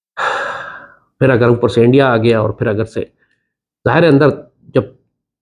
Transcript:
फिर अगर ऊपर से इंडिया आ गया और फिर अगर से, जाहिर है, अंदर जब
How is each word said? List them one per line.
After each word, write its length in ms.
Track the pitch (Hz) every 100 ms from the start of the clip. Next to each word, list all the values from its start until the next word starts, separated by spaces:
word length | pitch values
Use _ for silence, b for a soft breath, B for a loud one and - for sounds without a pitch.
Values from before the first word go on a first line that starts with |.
| _ - B B B B B B B B B _
फिर 100 | 135
अगर 200 | 120 120
ऊपर 180 | 120 120
से 160 | 117
इंडिया 240 | 117 135 135
आ 80 | 117
गया 260 | 117 113
और 140 | 107 104
फिर 100 | 117
अगर 160 | 104
से, 280 | 110 - - _ _ _ _ _ _ _ 120
जाहिर 180 | 135
है, 60 | 170
अंदर 420 | 139 147 - - _ -
जब 220 | 131 107 - _ _ _ _